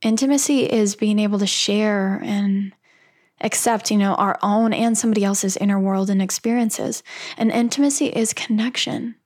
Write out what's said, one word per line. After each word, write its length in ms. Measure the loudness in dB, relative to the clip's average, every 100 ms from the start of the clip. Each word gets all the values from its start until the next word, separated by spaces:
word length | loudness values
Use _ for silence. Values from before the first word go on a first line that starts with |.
Intimacy 600 | 0 0 2 0 2 0
is 320 | 2 2 0 0
being 240 | 0 2
able 200 | 2 0
to 80 | 0
share 720 | 0 0 0 2 0 0 -2
and 480 | -2 -2 0 0 -2 -8 _ _ _ _ _ _
accept, 500 | -4 -2 0 0 0
you 80 | 2
know, 160 | 2
our 240 | 2 0 0
own 280 | 0 2 2
and 240 | 2 0 0
somebody 280 | 0 2
else's 340 | 2 0 -2 0
inner 220 | 0 2
world 300 | 2 0 0
and 100 | 0
experiences. 800 | 0 -2 -2 0 0 -2 -6 -6 -12 -16 -14 -2
And 140 | 0
intimacy 560 | 2 0 2 2 2 0
is 260 | 0 -2
connection. 840 | -4 -2 0 0 -2 -4 -4 -6 -12